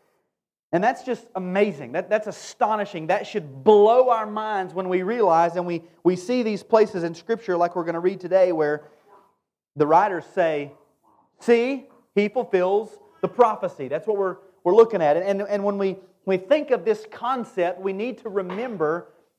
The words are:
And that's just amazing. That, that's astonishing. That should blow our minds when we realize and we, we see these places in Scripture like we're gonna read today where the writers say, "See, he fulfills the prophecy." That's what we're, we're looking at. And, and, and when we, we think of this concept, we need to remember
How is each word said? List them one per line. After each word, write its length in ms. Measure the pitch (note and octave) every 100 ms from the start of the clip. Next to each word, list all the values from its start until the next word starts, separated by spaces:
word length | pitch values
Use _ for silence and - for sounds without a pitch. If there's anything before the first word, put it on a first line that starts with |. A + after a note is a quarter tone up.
| _ _ _ _ _ _ _
And 100 | E3+
that's 220 | G#3+ C4
just 220 | - A#3 - F#3+
amazing. 560 | F3+ F#3+ G#3+ D3+ B2
That, 180 | D3+ F#3
that's 160 | G#3+ G#3
astonishing. 800 | - - - A3 G#3+ G3+ F3 D#3
That 200 | F3+ -
should 380 | G#3+ D3 C3+
blow 460 | C3+ G#3 G#3 B3 B3+
our 160 | A3+ G#3+
minds 480 | G#3+ G#3+ G#3 F#3
when 140 | F3 F#3
we 140 | F#3
realize 500 | F#3 A#3+ G3+ E3 E3+ E3+
and 80 |
we, 200 | F3 E3+ - _
we 140 | E3+ F3+
see 260 | - B3+
these 220 | A3 G3+
places 400 | - A3 G#3+ F#3
in 100 | E3
Scripture 420 | E3 - A3+ G#3 F3
like 200 | F3 F3+
we're 80 |
gonna 160 | E3 E3+
read 200 | F3+ G3
today 320 | F3+ F#3+ F#3
where 300 | E3 D3 D3+ - _ _ - _ _ _ _ _ D3
the 100 | D3
writers 380 | E3 G#3 F3 -
say, 380 | - E3 D3+ C#3+ - _ _ _ _ _ _
"See, 460 | - A#3 B3 C4+ - _ _
he 140 | G3+ G#3
fulfills 600 | B3+ A#3 F#3+ F3+ G3+ A3 - _ _
the 60 | F3+
prophecy." 600 | - A#3 G#3 F3+ - C3
That's 180 | D3 G#3+
what 120 | G3+
we're, 180 | F#3+ F3+ - _
we're 100 | F3
looking 260 | G#3 A3+ G3+
at. 160 | D3+ D#3
And, 240 | F#3+ G3
and, 80 | G3+
and 160 | G3+
when 140 | G3+ G3+
we, 180 | G3 F#3 - _ -
we 120 | F#3
think 340 | F#3 D4 C#4+
of 120 | A#3
this 220 | F3+ G#3+ -
concept, 720 | - A#3 C4 A3 - F3 F#3
we 120 | F#3+
need 260 | F#3+ A#3+ A3
to 100 | A3+
remember 800 | G3 F#3 F#3 B3+ G3+ D3+ E3+ - _ _